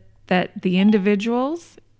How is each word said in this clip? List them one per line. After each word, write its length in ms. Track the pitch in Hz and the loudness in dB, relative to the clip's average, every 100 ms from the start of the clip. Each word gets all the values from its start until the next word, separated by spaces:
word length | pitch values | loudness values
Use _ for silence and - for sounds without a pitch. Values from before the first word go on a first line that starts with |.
| - _ - | -20 _ -4
that 340 | 185 - 202 | -2 -2 -4
the 160 | 185 180 | -2 2
individuals 1000 | 202 214 190 208 226 240 269 339 - - _ _ | 4 4 2 0 0 -2 -4 -6 -12 -20 _ _